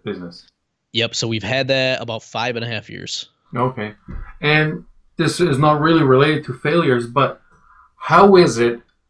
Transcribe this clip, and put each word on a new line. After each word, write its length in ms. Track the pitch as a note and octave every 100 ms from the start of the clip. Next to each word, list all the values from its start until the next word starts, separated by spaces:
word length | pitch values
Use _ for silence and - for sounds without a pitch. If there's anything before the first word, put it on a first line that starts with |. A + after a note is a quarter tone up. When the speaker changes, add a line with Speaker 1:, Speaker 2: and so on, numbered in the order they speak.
Speaker 1:
business. 420 | A2 F#2 F2 - _ _ _ _ _
Speaker 2:
Yep. 220 | A2+ A2+
So 120 | - A#2
we've 180 | A2+
had 240 | G2 C3 C3
that 340 | C3+ C3 B2+
about 200 | A#2 A2
five 340 | - A2+ B2 A#2
and 80 |
a 40 | A#2
half 220 | G#2+ -
years. 400 | G#2+ - - - _ - B2
Speaker 1:
Okay. 380 | B2+ B2 G#2+ - - - - -
And 420 | D3+ D3+ D#3 F3 - _ _ -
this 240 | D#3 -
is 180 | F3 C3
not 220 | D3+ D3
really 220 | D#3+ E3
related 420 | C3+ C3 D3+ D3 -
to 80 |
failures, 520 | - D3 E3+ D3 A#2+ A#2+
but 340 | C3+ C3 - _ _ _ _ _ -
how 400 | - E3+ G3+ F#3
is 220 | D#3 A#2
it 240 | A#2+ A#2+ _ _